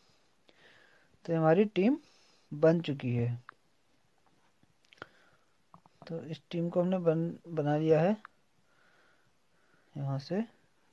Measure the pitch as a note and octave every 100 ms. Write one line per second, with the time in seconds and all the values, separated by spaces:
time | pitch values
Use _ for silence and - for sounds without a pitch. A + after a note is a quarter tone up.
0 | _ _ _ _ _ _ - - _ _
1 | _ _ - E3 D#3+ E3+ G#3+ F3+ G#3 D#4
2 | - _ _ _ - D3 D#3+ E3+ D#3 C#3
3 | B2+ A#2+ A#2+ A#2+ - _ _ _ _ _
4 | _ _ _ _ _ _ _ _ _ -
5 | - _ _ _ _ _ _ - _ _
6 | - E3 D#3 D#3+ - E3+ E3+ F3+ F3 F#3
7 | E3 D#3+ E3+ - E3+ D#3+ D3 D3+ D#3 D#3
8 | F3 A3 - _ _ _ _ _ _ _
9 | _ _ _ _ _ _ _ _ _ C#3+
10 | C#3 C3+ - F#3 A#3 _ _ _ _